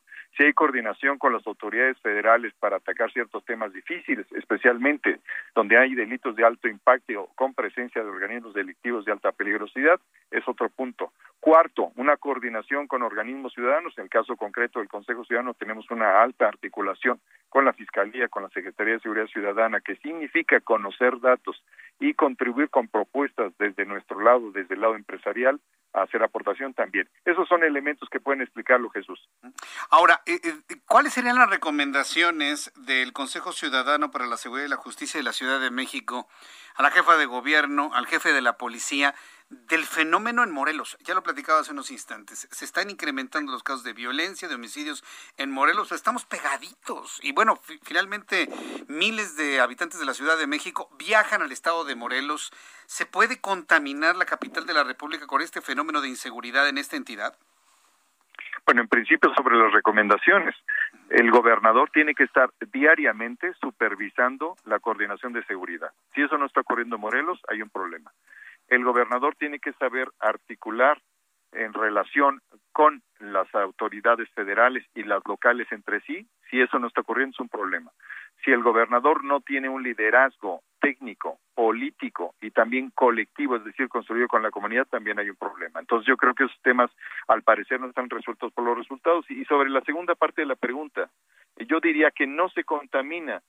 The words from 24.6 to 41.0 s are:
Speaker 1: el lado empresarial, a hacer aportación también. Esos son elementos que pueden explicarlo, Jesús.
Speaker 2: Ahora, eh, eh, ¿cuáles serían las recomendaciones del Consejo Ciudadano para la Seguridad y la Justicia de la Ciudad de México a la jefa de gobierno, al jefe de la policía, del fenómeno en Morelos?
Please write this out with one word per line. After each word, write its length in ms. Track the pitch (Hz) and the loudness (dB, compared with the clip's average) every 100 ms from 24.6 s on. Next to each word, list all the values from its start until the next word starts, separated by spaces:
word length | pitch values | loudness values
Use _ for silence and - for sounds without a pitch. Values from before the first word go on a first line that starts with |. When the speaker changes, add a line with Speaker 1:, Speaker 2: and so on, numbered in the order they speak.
| 90 95 | -6 0
Speaker 1:
el 60 | |
lado 140 | 113 110 | 0 0
empresarial, 640 | 104 95 104 110 127 143 _ _ _ | -6 -10 -6 0 0 0 _ _ _
a 100 | - | -4
hacer 200 | 95 - | -2 0
aportación 500 | 110 107 98 98 135 | -2 -2 -4 -4 -6
también. 360 | 123 101 98 - _ - | -4 -4 -4 -6 _ -2
Esos 220 | - - | 0 2
son 140 | 175 | 2
elementos 440 | 165 143 143 151 - | 2 0 -4 -6 -8
que 120 | 131 | -6
pueden 200 | 139 139 | -4 -4
explicarlo, 480 | 123 - - 127 113 | -6 -6 2 2 2
Jesús. 360 | 104 95 92 _ _ 127 - - - - | -8 -10 -14 _ _ -20 -20 -16 -14 4
Speaker 2:
Ahora, 320 | 160 170 165 - | 6 8 6 2
eh, 140 | 175 | -4
eh, 360 | 165 151 - 175 - | -4 -8 -12 -8 4
¿cuáles 260 | 254 294 | 4 4
serían 240 | 254 247 247 | 0 2 4
las 120 | 226 | 4
recomendaciones 1200 | 190 160 147 143 139 139 160 175 165 143 147 - - 127 | 4 0 0 0 0 0 2 2 2 0 -2 -8 -10 -2
del 260 | 131 127 | -2 -2
Consejo 400 | 135 131 170 180 | -6 -8 -8 -8
Ciudadano 580 | 160 151 131 127 147 147 | -6 -2 0 2 0 0
para 160 | 139 123 | -4 -4
la 120 | 117 | -4
Seguridad 300 | 127 127 143 | -6 -6 -6
y 20 | |
la 80 | 131 | -6
Justicia 420 | 123 - 143 160 | -8 -12 -8 -6
de 60 | 135 | -4
la 80 | |
Ciudad 260 | - 131 135 | -4 -2 0
de 100 | 131 | -2
México 600 | 123 127 135 - 123 - - - - - - | -4 -6 -8 -8 -8 -10 -18 -20 -20 -12 0
a 80 | |
la 80 | 139 | 2
jefa 260 | 180 170 165 | 4 6 4
de 80 | 139 | 4
gobierno, 680 | 123 131 151 143 143 147 | -2 2 2 2 0 0
al 140 | 123 123 | -2 -2
jefe 240 | 160 170 | 0 2
de 100 | 139 | 2
la 160 | 123 - | 2 0
policía, 560 | 120 117 - 143 143 - - - _ | -4 -8 -4 0 0 0 -10 -20 _
del 340 | - - 160 | -20 -2 -2
fenómeno 640 | 151 160 160 180 220 233 240 | 0 -2 2 2 0 0 0
en 60 | |
Morelos? 460 | 143 143 156 113 - | 0 -2 -4 -8 -12